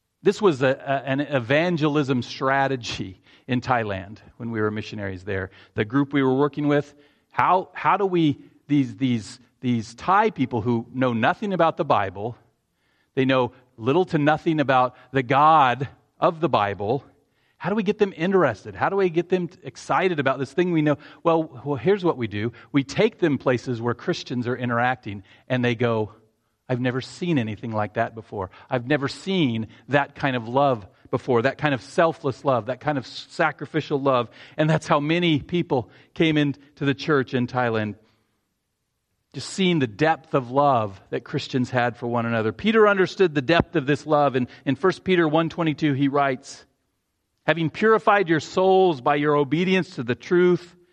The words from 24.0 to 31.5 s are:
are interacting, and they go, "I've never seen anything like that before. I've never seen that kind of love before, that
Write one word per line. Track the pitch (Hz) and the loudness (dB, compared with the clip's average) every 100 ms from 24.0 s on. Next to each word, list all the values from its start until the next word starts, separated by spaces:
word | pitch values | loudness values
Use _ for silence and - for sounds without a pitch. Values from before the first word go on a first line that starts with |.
| - 165 - 123 120 | -4 -6 -6 -6 -4
are | 123 | -4
interacting, | 123 117 123 131 107 101 - - - | -2 0 0 -2 -8 -12 -14 -16 -4
and | 127 | -2
they | 120 113 | 0 0
go, | 120 113 107 - _ _ _ _ - | 0 0 -4 -8 _ _ _ _ -6
"I've | 123 | -2
never | 127 131 | -2 -4
seen | - - 180 147 | -6 -8 -2 -2
anything | 110 104 117 | -2 -6 -6
like | 107 104 | -4 -4
that | 117 113 110 | -2 -4 -6
before. | - 107 92 - - | -12 -10 -10 -12 -6
I've | 131 120 | -4 0
never | 147 135 | -2 -2
seen | - 190 190 135 113 107 - - | -6 -4 0 0 0 -6 -12 -2
that | 139 139 - | -2 -2 -4
kind | 143 | -4
of | 127 110 | -4 -2
love | 131 143 117 92 _ - | 0 2 0 -6 _ -6
before, | 127 - 117 | -4 0 2
that | 127 | 2